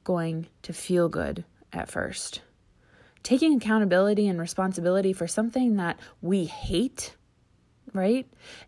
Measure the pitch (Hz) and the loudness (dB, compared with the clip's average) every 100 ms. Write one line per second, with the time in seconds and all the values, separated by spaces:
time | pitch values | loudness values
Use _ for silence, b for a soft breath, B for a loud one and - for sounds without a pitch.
0 | - 175 165 160 165 _ - 160 - 180 | -2 -2 -2 -4 -8 _ -14 -12 0 2
1 | 170 165 69 113 - _ _ - - - | 2 0 -4 -6 -12 _ _ -10 -8 -6
2 | - - - - - _ _ _ b b | -6 -8 -10 -12 -16 _ _ _ b b
3 | b b - 254 320 269 214 220 196 180 | b b 0 2 4 2 2 2 4 4
4 | 202 208 208 175 170 - 190 185 175 190 | 4 4 2 0 -4 -2 -2 0 2 2
5 | 190 190 170 - 226 262 247 202 170 - | 2 -2 -2 -2 -2 0 2 2 0 -4
6 | B B 170 196 160 - - 170 254 - | B B 0 0 0 -4 -2 0 -2 -4
7 | - - _ _ _ _ _ _ - 196 | -12 -14 _ _ _ _ _ _ -8 0
8 | 190 254 254 B B B | 2 2 -2 B B B